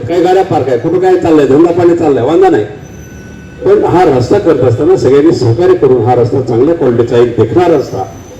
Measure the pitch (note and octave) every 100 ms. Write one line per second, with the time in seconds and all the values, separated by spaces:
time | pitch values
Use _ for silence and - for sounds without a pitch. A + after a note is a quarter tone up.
0 | A#2 F3 E3+ F#3+ - - - - D#3+ F#4
1 | F#4 F4+ E3+ D#3 C3 C#3 E3+ E3+ E3+ E3
2 | D#3 C3+ - E3 F#4+ - - - - -
3 | - - - - - - - G#4+ - -
4 | F#4 C3+ - G#3 F3 D3+ B2+ A2 D#3 F3+
5 | B2 C#3 D#3 - A#2 A2+ F3+ F3+ C#3 B2+
6 | A2+ B2 A2+ C#3 A#2+ A#2 C#3+ E3+ C3 A#2
7 | A#2 A#2+ A#2+ A2+ G#2+ - F3+ D3+ - -
8 | - - -